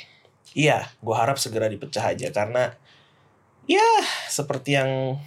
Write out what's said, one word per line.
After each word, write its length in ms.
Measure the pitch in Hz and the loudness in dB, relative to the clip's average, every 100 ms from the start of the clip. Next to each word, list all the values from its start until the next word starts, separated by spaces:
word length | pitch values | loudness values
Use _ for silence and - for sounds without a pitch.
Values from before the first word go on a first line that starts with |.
| - _ _ _ - | -20 _ _ _ -8
iya, 400 | 135 147 117 - - | 2 2 2 -2 -10
gue 160 | 113 107 | -2 0
harap 240 | 117 139 | 0 0
segera 320 | 117 110 107 | -4 -2 -2
dipecah 400 | 98 - 104 110 | -4 -8 -2 -2
aja. 160 | 95 - | -2 -4
Karena, 480 | 104 107 123 123 - _ _ _ _ _ _ _ _ | -2 -2 0 -2 -4 _ _ _ _ _ _ _ _
ya, 200 | - 381 453 440 - - - | 0 4 6 4 2 -6 -6
seperti 480 | - 147 135 139 143 | -4 -4 -4 0 2
yang 400 | 131 131 131 139 | 2 0 -2 -4